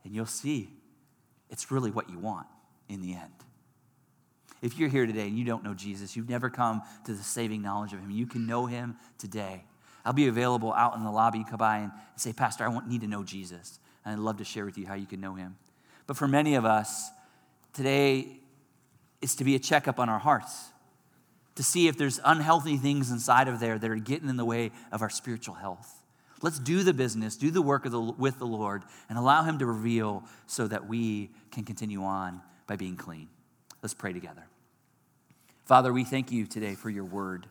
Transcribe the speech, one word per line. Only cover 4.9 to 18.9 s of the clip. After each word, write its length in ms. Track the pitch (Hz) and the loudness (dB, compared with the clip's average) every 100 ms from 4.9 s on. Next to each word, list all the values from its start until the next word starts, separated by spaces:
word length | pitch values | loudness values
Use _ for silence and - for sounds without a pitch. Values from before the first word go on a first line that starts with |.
| 135 117 | 4 2
today 220 | 107 101 | 0 -2
and 100 | 107 | -2
you 60 | 120 | -2
don't 180 | 113 | -2
know 100 | 104 | -4
Jesus, 440 | 95 101 98 101 117 | -8 -8 -10 -8 -8
you've 100 | 117 | -4
never 220 | 123 123 | -2 -2
come 320 | 127 120 110 - - - | 0 0 0 -6 -16 -10
to 80 | |
the 100 | 101 | -8
saving 380 | 104 - 113 107 | -6 -4 -2 -4
knowledge 320 | 101 104 104 | -4 -4 -6
of 60 | 98 | -10
him, 120 | 98 | -6
you 140 | 104 123 | -4 -4
can 200 | 120 113 | -4 -2
know 200 | 117 123 | -2 -2
him 320 | 120 123 113 - _ | -4 -8 -10 -18 _
today. 460 | 104 107 98 95 92 _ _ - | -10 -8 -8 -10 -18 _ _ -8
I'll 80 | - | -2
be 160 | 131 139 | 4 4
available 460 | 113 123 123 113 | 4 4 2 2
out 240 | 107 120 113 | 2 2 2
in 60 | |
the 80 | 110 | -2
lobby. 280 | 107 113 110 | 4 4 2
You 60 | 110 | -6
come 120 | 110 | 0
by 200 | 110 107 | 0 0
and 160 | 104 - - - | -4 -12 -20 -8
say, 160 | 120 | -8
"Pastor, 320 | 110 123 - 113 | 0 -2 0 -2
I 20 | |
want, 220 | 120 117 | -2 -2
need 120 | 120 | -4
to 60 | 107 | -2
know 160 | 104 | -6
Jesus." 560 | 92 95 90 87 82 - _ _ | -6 -10 -12 -14 -18 -20 _ _
And 100 | 107 | -8
I'd 60 | 104 | -4
love 180 | 107 107 | -4 -4
to 60 | |
share 220 | 104 110 101 | -6 -8 -8
with 120 | 92 | -8
you 80 | 95 | -8
how 80 | |
you 140 | 98 98 | -8 -10
can 120 | 95 | -10
know 140 | 95 | -10
him. 240 | 95 90 95 _ _ _ - - | -10 -12 -14 _ _ _ -20 -10
But 100 | 135 | -2
for 120 | 143 | 4
many 260 | 143 151 | 4 6
of 100 | 139 | 6
us, 460 | 113 107 104 - - - - _ _ _ _ | 6 4 2 -6 -10 -14 -20 _ _ _ _
today 640 | - 135 139 139 131 - - - _ _ _ _ | -2 2 6 6 4 -2 -14 -20 _ _ _ _